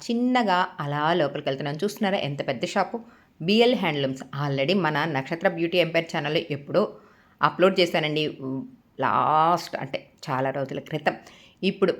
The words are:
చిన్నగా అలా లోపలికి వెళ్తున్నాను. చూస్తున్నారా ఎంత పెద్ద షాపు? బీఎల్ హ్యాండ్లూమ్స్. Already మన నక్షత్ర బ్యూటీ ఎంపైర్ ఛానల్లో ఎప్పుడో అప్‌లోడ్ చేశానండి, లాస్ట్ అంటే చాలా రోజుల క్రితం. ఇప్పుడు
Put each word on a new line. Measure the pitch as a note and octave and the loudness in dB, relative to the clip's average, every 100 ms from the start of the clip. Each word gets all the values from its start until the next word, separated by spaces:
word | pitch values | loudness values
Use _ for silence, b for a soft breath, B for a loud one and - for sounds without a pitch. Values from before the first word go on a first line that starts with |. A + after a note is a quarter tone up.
| - | -4
చిన్నగా | A#3 B3 B3+ G#3 F3+ - - C#3+ | 0 2 2 4 2 0 -4 -4
అలా | D3 D#3 F3 | 0 2 2
లోపలికి | C#3+ D3 C#3 | 0 -2 -4
వెళ్తున్నాను. | C3+ D3 D3+ | -4 -4 -4
చూస్తున్నారా | G#3 - G3+ G3 C#3 | -4 -2 -2 0 -2
ఎంత | C#3 C#3+ | -4 -4
పెద్ద | B2+ E3+ G3+ | -4 -2 -2
షాపు? | F#3 A#3 B B B - E3 | -2 -6 B B B -6 2
బీఎల్ | A3 A#3+ A3 | 4 4 4
హ్యాండ్లూమ్స్. | F3+ D3 C3+ C3 - C#3 | 0 0 -2 -4 -8 -4
Already | C#3+ C3+ C#3 G3 | -2 0 2 2
మన | D#3 D3 E3 C3+ | 2 0 0 -2
నక్షత్ర | - E3 G3 E3 | -4 -2 -2 0
బ్యూటీ | E3 F3+ | 0 2
ఎంపైర్ | D#3+ E3 E3 | 2 0 -2
ఛానల్లో | E3 D3 D#3+ - | -4 -2 -2 -2
ఎప్పుడో | C#3+ - D#3+ G#3 b b b b b D3 | -6 -2 0 0 b b b b b 0
అప్‌లోడ్ | D3+ F#3+ F#3 | 4 4 6
చేశానండి, | E3+ E3+ D3+ D3+ D3+ - C3 C3+ - - _ - | 2 2 0 0 -2 -4 -8 -8 -8 -16 _ -4
లాస్ట్ | B2+ A#2 B2+ D#3 E3 F3 - - | 0 2 4 4 4 2 -2 -8
అంటే | C3+ D3+ - _ - | -6 -8 -10 _ -6
చాలా | C3 C3+ C#3 | -2 -2 -2
రోజుల | C3+ D3 - | -6 -8 -8
క్రితం. | D3+ - - B B B B F#3+ | -4 -2 -2 B B B B -2
ఇప్పుడు | G3 F#3 | 2 0